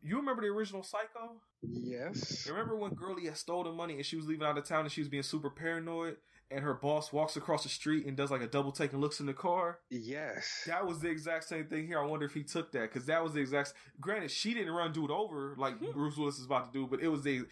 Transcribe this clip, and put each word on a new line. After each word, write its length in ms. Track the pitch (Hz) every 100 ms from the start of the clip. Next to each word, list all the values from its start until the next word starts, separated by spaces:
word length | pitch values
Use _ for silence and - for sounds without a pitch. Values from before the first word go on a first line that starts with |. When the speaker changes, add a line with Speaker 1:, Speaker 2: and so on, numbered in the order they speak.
Speaker 1:
You 140 | 151 247
remember 240 | 285 240
the 60 | 208
original 340 | 208 208 196
Psycho? 600 | 190 214 220 233 226 226 _ -
Speaker 2:
Yes. 840 | 110 120 123 123 156 214 - - 139
Speaker 1:
Remember 260 | 175 220 220
when 180 | 202 143
Girlie 300 | 185 180 165
had 120 | 151
stole 260 | - 175
the 80 | 170
money 220 | 165 170 139
and 100 | 143
she 100 | 160
was 100 | 156
leaving 220 | 156 151
out 100 | 147
of 80 | 143
town 160 | 160
and 100 | 151
she 100 | 160
was 80 | 143
being 120 | 139
super 300 | 135 156 143
paranoid? 680 | - 165 165 165 165 165 - _ - -
And 140 | 135
her 100 | 143
boss 400 | 123 143 151 147
walks 220 | 147 156 147
across 260 | - 151
the 60 | -
street 360 | - 151 156 139
and 100 | 135
does, 120 | 139
like, 100 | 131
a 60 | 117
double 240 | 143 139
take 220 | 139 147
and 80 | 139
looks 180 | 143 147
in 60 | 143
the 60 |
car? 460 | 135 185 180 170 175 -
Speaker 2:
Yes. 720 | 123 113 143 147 - - - 160
Speaker 1:
That 180 | 170 190
was 120 | 160
the 100 | 165
exact 360 | 156 156 160 -
same 200 | 160 156
thing 180 | 160 160
here. 120 | 160
I 60 | 147
wonder 200 | 156 147
if 80 |
he 100 | 151
took 280 | 139 170 156
that, 180 | 127 110
'cause 140 | 127 131
that 180 | 165
was 100 | 165
the 60 | 151
exact 300 | 131 143 139
s-, 40 | - - -
granted, 300 | 156 214 151
she 240 | - 214
didn't 200 | 233 175
run 180 | 170 165
dude 180 | 156 147
over 460 | 165 214 151 139 131
like 200 | 135 110
Speaker 3:
Hmm. 120 | -
Speaker 1:
Bruce 260 | 143 147 143
Willis 200 | 143 139
is 60 | 127
about 260 | 131 123
to 60 | 135
do, 60 | 127
but 120 | 127
it 80 | 165
was 160 | 147
the, 200 | 139 131 120